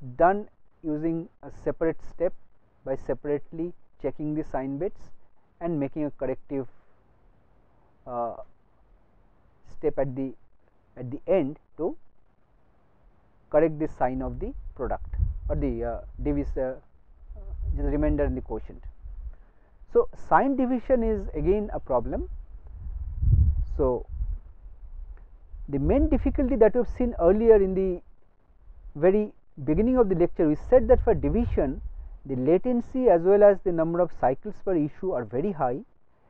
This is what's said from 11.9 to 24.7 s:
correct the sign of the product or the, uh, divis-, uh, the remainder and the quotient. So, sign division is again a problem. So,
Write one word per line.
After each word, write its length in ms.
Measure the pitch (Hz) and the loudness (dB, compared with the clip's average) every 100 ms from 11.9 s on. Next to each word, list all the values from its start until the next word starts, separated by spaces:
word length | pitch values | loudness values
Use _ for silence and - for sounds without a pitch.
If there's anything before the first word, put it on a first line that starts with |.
| 311 - - - _ _ _ _ _ _ _ - _ _ _ - | -6 -16 -20 -20 _ _ _ _ _ _ _ -20 _ _ _ 0
correct 280 | 151 165 151 | 4 4 2
the 100 | 151 | -6
sign 340 | - 127 131 | -2 -2 -2
of 180 | 127 123 | -6 -6
the 140 | 208 277 - | -8 -8 -12
product 420 | - 123 - - - - - - | -8 -6 -6 -6 -2 0 -2 -4
or 80 | 147 | -2
the, 280 | 143 117 | -2 -2
uh, 160 | 117 110 - - | -4 -6 -10 -6
divis-, 340 | 147 143 139 147 | -2 -2 -2 -2
uh, 220 | 131 127 - - - - - - - - - 143 | -4 -6 -14 -20 -20 -20 -16 -14 -12 -6 -4 -2
the 60 | |
remainder 420 | 143 143 151 147 | 0 2 2 2
and 120 | 139 127 | 0 -2
the 40 | |
quotient. 420 | - 110 - - - - - - - - - - _ - - | -6 -8 -10 -14 -16 -14 -14 -12 -12 -14 -20 -20 _ -20 0
So, 160 | 240 - - - | 2 2 -2 2
sign 280 | 165 254 262 | 4 4 2
division 460 | 247 254 - 254 | 0 0 2 2
is 240 | 226 214 190 | 2 -2 -4
again 340 | 151 151 208 202 | -4 0 0 0
a 60 | - | -6
problem. 500 | - 127 123 190 349 - - - - - - - - - - - - - - - | -2 -2 0 -4 -6 -10 -14 -16 -16 -14 -10 -8 -8 0 4 6 6 4 0 0
So, 300 | 135 120 - - - - - - - | 2 0 -4 -6 -6 -6 -10 -18 -18